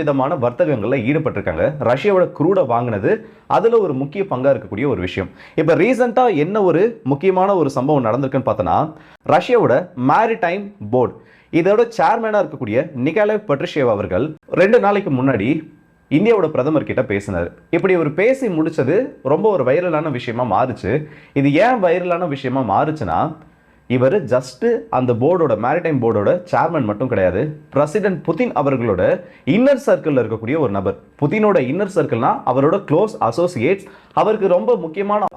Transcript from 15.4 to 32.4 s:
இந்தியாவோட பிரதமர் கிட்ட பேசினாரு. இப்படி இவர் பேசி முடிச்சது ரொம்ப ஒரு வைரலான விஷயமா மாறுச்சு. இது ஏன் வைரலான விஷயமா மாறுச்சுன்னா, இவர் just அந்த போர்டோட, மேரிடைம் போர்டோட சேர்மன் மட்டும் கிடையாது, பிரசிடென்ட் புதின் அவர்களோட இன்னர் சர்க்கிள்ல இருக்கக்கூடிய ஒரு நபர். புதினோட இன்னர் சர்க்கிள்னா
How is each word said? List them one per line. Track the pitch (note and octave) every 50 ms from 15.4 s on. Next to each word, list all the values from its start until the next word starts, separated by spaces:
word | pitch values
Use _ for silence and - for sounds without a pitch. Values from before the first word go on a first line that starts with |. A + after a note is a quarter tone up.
| G2 B2 E3 D#3 - - - - _ _ _ _ _ - C3+
இந்தியாவோட | D#3 G3+ A#3 A3+ G3+ E3+ D#3 D3+
பிரதமர் | B2+ B2+ D3+ D#3 C#3 G#2+ G#2
கிட்ட | G2+ - C3+ -
பேசினாரு. | G2+ G2+ - - F#2+ E2+ F2 E2+ - - - _ -
இப்படி | D#3+ E3 F#3+ F#3
இவர் | E3+ D#3+ D3 - -
பேசி | G3 B3 C4 C4 C4+ G#3+ F3
முடிச்சது | D#3 D#3 D#3+ - - B2+ B2 E3+ A3 C4+ D4 - - - C3
ரொம்ப | D3 E3 G3+ A3 G3+
ஒரு | E3 B2+ B2
வைரலான | C3+ E3+ F3+ F3+ D#3+ D3+ D#3+ D#3 B2+
விஷயமா | A#2+ - B2 A2 A#2+ B2+ A2+ F#2
மாறுச்சு. | G2+ D#3+ - A2 - - F2+ A#2+ D3+ D3+ - - - - - - C#3
இது | C3+ C#3+ C#3 D#3+ G#3
ஏன் | B3 C4 A#3 F#3
வைரலான | E3+ E3+ F#3 F3+ F3+ E3+ E3+ F3+ D#3+ C#3+
விஷயமா | C3+ - B2+ B2 C3+ C3 G#2
மாறுச்சுன்னா, | F#2+ A#2 D3 D#3 D#3 D#3 G#2+ E2+ D#2+ F2 B2 E3 D#3+ - - - _ _ _ _ _ _ _ - A#2+
இவர் | B2+ B2+ C3+ F#3+ G#3+ D3+ G#2+
just | A#2+ B2+ C#3 - - - A3+ A#3 A#3 A#3 - - -
அந்த | B2+ B2+ B2 A#2+ A2
போர்டோட, | B2+ D3+ F3+ F3+ E3 C3+ A2+ G2 A2+
மேரிடைம் | B2 D3+ F3 - E3 D3+ B2+
போர்டோட | A2+ A#2 A2 G#2 G2+ A2 E3 - - -
சேர்மன் | - A#2+ C#3+ E3 E3+ D#3 A#2+ G#2+
மட்டும் | G#2 G#2 C3 B2+
கிடையாது, | A#2 G2 F#2 F2+ - G#2+ C#3+ D3+ D3+ - - - -
பிரசிடென்ட் | C3+ D3 D3 D3+ G#3+ F3+ E3+ F#3 - -
புதின் | - D#3+ E3+ B3 A3+ - -
அவர்களோட | D3 C#3 C3+ A#2 A#2 A#2 G2 F2+ A2 B2+ F3 - - - - - _ C3 D#3+
இன்னர் | A3 B3+ C#4 C#4 B3 -
சர்க்கிள்ல | A#3+ F#3+ - - D#3 C#3+ B2+ A2
இருக்கக்கூடிய | G#2+ A2+ G#2+ A2+ A2 C#3+ E3 C#3+
ஒரு | A2 G2+
நபர். | G2 F#2+ G2+ - - - - _ -
புதினோட | C#3+ C#3+ - G#3+ G#3+ G#3 G3 E3+ C3 A#2+ C#3+
இன்னர் | F#3 G#3 F#3 -
சர்க்கிள்னா | E3+ C#3+ - C3 A#2 B2 E3+ A3+ -